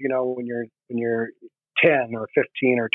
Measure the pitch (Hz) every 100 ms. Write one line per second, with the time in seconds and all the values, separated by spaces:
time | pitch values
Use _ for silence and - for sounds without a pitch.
0 | 135 131 127 127 120 120 113 _ - 120
1 | 117 113 113 - - _ _ - 170 143
2 | 117 113 107 - 120 - 131 123 110